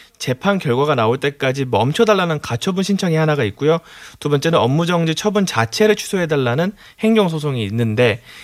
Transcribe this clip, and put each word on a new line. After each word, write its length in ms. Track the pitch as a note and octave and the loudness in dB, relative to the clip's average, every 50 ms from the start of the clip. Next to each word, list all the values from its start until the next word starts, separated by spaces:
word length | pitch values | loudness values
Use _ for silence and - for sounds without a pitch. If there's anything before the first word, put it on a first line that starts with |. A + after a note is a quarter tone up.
| - _ _ - | -20 _ _ -10
재판 400 | - C#3+ B2 - - G3 G3+ F#3 | -6 -6 -4 -2 0 -2 -2 0
결과가 380 | - D3 A#2 B2+ C#3+ D3+ D3 | 0 0 0 0 2 0 2
나올 220 | B2 A2 A2 B2+ C3+ | 2 2 0 0 0
때까지 480 | - C#3+ C#3+ - C3+ C3 B2+ C3+ C3+ | -2 -4 -4 -2 -4 -4 -2 -2 -4
멈춰달라는 760 | B2+ A#2 G2+ A2+ C3 D#3 - A#3 G#3 G#3+ F#3+ F3+ E3+ D#3 D3 | -2 0 0 0 0 2 2 2 4 2 2 2 -2 -2 -4
가처분 420 | - - A#2+ A#2 - F#3+ F#3 F#3+ | -4 -6 -6 -4 -4 -4 -2 -2
신청이 320 | F#3+ - G3+ F#3+ G3 F3 D#3+ | -2 0 0 0 0 0 0
하나가 300 | D#3 D#3+ D#3 D3+ C#3+ B2 | 2 2 2 2 0 0
있고요. 340 | G2+ G2+ - C#3 D3+ E3 E3 - - - - - - - - | -2 -2 0 0 2 2 0 -2 -8 -20 -20 -20 -20 -12 -8
두 100 | - D3+ | -4 -2
번째는 300 | D3 C#3+ C#3 A#3 E3 - | 0 0 0 2 2 2
업무 260 | A2+ B2 C#3 D#3+ E3+ | 2 2 2 2 0
정지 300 | E3+ F3+ E3+ E3 D#3+ D#3 | 0 0 0 0 -2 -2
처분 320 | - - G#3 G3 G#3 G3 | -2 -2 0 0 0 0
자체를 480 | - - A2+ A#2 A2+ - - G#3+ G#3+ G#3 | 0 0 -2 -2 -2 0 2 2 2 2
취소해달라는 760 | G#3 - - - F#3 F3 D#3 D#3 C#3+ C3 A#2+ A#2+ D3 E3+ G3 - - - - - - | 0 -2 -4 -4 -2 -2 0 0 0 0 0 0 0 -2 -2 -4 -8 -16 -20 -8 -2
행정소송이 680 | - A3 A3+ A3 G3+ E3+ D#3+ D#3 D3 D3 C3+ A#2+ G#2+ | 0 2 4 4 2 0 0 -4 -4 -4 -2 -2 -4
있는데, 540 | G2 G#2+ A#2 A#2+ A2+ G#2+ A2+ - A#2 - - - - - - | -2 -2 -2 -2 0 2 2 2 2 0 -2 -8 -16 -20 -20